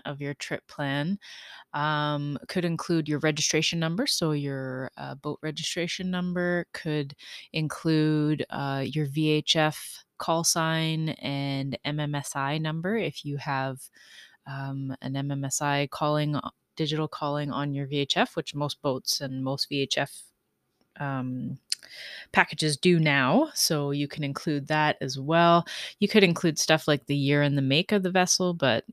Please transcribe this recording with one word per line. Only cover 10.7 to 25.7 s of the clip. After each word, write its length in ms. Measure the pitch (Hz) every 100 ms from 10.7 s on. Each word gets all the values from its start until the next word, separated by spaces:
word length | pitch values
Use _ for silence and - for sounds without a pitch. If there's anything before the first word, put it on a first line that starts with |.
| 160 160 160 160
and 680 | - 127 139 139 139 139 131
M 160 | - 151
M 160 | 147 147
S 180 | - 143
I 200 | 139 156
number 380 | 156 160 185 226
if 300 | 160 - 147
you 100 | 143
have, 460 | 156 135 135 131 - _ - - - _ -
um, 480 | 139 135 139 135 131
an 160 | 135 135
M 120 | 139
M 140 | 139
S 180 | 135 -
I 260 | 143 143 143
calling, 520 | - 151 151 151 147 - - _ -
digital 320 | 156 156 151
calling 420 | - 147 147 143
on 220 | 135 143
your 120 | 139 139
V 120 | 143
H 180 | 139 180
F, 220 | 247 -
which 180 | - 143
most 260 | 143 -
boats 380 | 143 127 - -
and 240 | 139 131
most 240 | 131 135 -
V 140 | 143
H 160 | 135 -
F, 260 | 139 - - _ _ _ _ _ _ -
um, 560 | 143 135 127 127 135 131 - - - - - - -
packages 460 | - 175 156 156 143
do 220 | 180 175
now, 500 | 156 139 127 202 311 -
so 340 | - 156 143
you 180 | 143 143
can 160 | -
include 440 | 143 143 - 143 139
that 300 | 151 151 -
as 180 | 139 135
well. 460 | 135 165 170 170 -